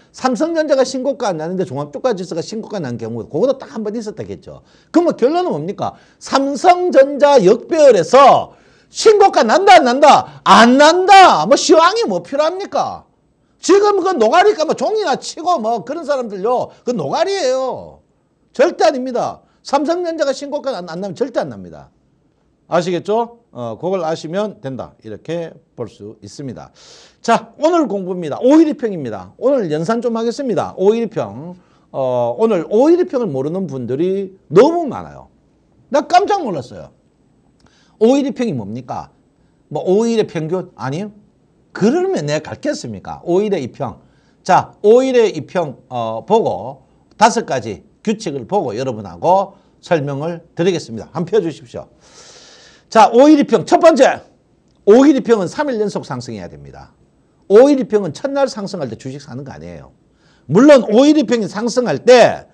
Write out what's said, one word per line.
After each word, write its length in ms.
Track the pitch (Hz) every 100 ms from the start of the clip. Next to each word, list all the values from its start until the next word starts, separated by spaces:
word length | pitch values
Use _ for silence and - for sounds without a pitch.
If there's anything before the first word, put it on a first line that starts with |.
| _
삼성전자가 720 | - 254 240 320 330 311 277
신고가 440 | 254 262 262 269 240
안 80 | 165
나는데 300 | 160 185 165
종합주가 480 | 127 147 139 254
지수가 260 | 196 175 165
신고가 400 | 160 220 202 208
난 160 | 139 117
경우, 260 | 110 117 104
그것도 300 | 147 254 -
딱 160 | -
한 100 | 233
번 100 | 214
있었다 300 | 220 214 190
했죠. 380 | 220 98 - 139 _ _ _
그럼 140 | 311
뭐 80 | 339
결론은 380 | - 240 339 359
뭡니까? 420 | 175 156 202 117 - _ _
삼성전자 1300 | - 269 277 285 370 359 359 269 277 285 285 277
역배열에서 1120 | 180 - - 320 285 208 160 254 269 151 92 _ _ _ _
신고가 540 | - 440 415 392 370
난다, 320 | 240 269 403
안 100 | 370
난다? 560 | 254 254 294 196 - -
안 340 | - 196 233 262
난다! 680 | 294 349 370 392 359 180
뭐 120 | 160 277
시황이 480 | - 330 330 440
뭐 180 | 440 180
필요합니까? 840 | 175 277 311 370 392 285 139 85 - _ _ _ _ _
지금 400 | - 392 415 403
그 60 | 349
노가리가 520 | 349 220 320 392 415
뭐 100 | 302
종이나 420 | - 320 427 370 254
치고 420 | - - 330 349
뭐 260 | 220 233
그런 220 | 175 311 269
사람들요. 640 | 277 233 196 202 247 143 -
그 100 | -
노가리예요. 1080 | 240 139 254 349 392 277 262 262 156 85 71 _ _ _ _ _
절대 320 | - 311 339 359
아닙니다. 560 | 277 262 233 143 85 _ _
삼성전자가 680 | - 269 294 349 349 330 277
신고가 460 | 269 285 285 254 214
안, 100 | 180
안 120 | 165
나면 120 | 196
절대 260 | 165 262 302
안 100 | 180
납니다. 400 | 104 90 78 69 _ _ _ _ _ _ _ _
아시겠죠? 720 | 160 175 175 - 220 226 - _
어, 240 | 120 120 107
그걸 240 | 165 190
아시면 600 | 160 160 160 180 214 -
된다. 320 | 135 127 85 _
이렇게 480 | 110 101 - 170 165 - _ -
볼 120 | 113
수 280 | - 101 110
있습니다. 500 | 101 - 139 85 67 _ _ - _ _
자, 320 | - 226 - -
오늘 240 | 302 339 269
공부입니다. 520 | 196 180 185 165 127
오일이 340 | 247 311 311 285
평입니다. 560 | 226 185 131 101 92 -
오늘 340 | 247 277 185
연산 300 | 151 165 233
좀 160 | 240 226
하겠습니다. 560 | 233 226 269 165 95 -
오일이 300 | 190 226 226
평. 460 | 165 113 104 165 180 _ _ _
어, 420 | 139 131 123 120 120
오늘 260 | 226 196 156
오일이 340 | 214 285 349
평을 220 | 359 277 226
모르는 400 | 135 143 180 180
분들이 720 | 135 117 135 180 196 190 - -
너무 380 | 156 277 339 311
많아요. 420 | 117 78 69 - _ _ _ _ _ _
나 160 | 277 -
깜짝 380 | 359 403 403
놀랐어요. 480 | 285 160 - 98 73 _ _ _ _ _ _ _ _ _ _ -
오일이 320 | 220 277 277
평이 240 | 233 240
뭡니까? 560 | 139 98 113 123 110 - _ _ _ _ _ _
뭐 140 | 117
오일의 440 | 190 190 233 226 196
평균? 420 | 170 156 180 180 -
아니요. 360 | 123 147 208 - _ _ _ _ _
그러면 540 | - 202 320 370 359 147
내가 240 | 151 151
갖겠습니까? 720 | - 302 294 127 98 85 73
오일의 380 | - 175 214 190
이 100 | 127
평. 280 | - 131 - _ _ _ _
자, 320 | - 170 - _
오일의 540 | 208 240 262 247 214 160
이 100 | 123
평, 320 | 185 156 117 _
어, 360 | 123 113 113 -
보고 560 | 220 156 90 113 139 _ _ _ -
다섯 300 | 226 233 -
가지 380 | 135 113 92 _ _
규칙을 460 | - 220 180 139 117
보고 280 | 196 147 107
여러분하고 760 | 131 110 98 87 127 190 190 _ _ _
설명을 600 | - 170 139 139 160 170 - -
드리겠습니다. 540 | 175 170 - 113 -
한번 140 | 156 175
펴주십시오. 600 | 214 165 143 123 87 - _ _ - - - - - _ _ _
자, 220 | 226 196
오일이 300 | 226 294 302
평. 220 | 269 220 147
첫 120 | 339
번째, 420 | 330 285 233 151 - _ _ _ _ _
오일이 360 | - 226 277 269
평은 260 | - 226 170
삼 220 | - 294
일 120 | 233
연속 240 | 208 190
상승해야 440 | - 127 117 110 87
됩니다. 440 | 73 71 65 69 _ _ _ _ _ -
오일이 380 | 196 277 277
평은 300 | 202 208 185
첫날 340 | - 269 277 269
상승할 400 | - 196 190 139
때 80 | 104
주식 240 | 135 139
사는 220 | - 127
거 80 | 135
아니에요. 400 | 76 82 85 64 _ _ _ _ _ -
물론 360 | 160 285 277 214
오일이 320 | 214 285 302
평이 220 | 208 233 185
상승할 520 | 196 233 240 233 139
때 520 | - 247 175 82 -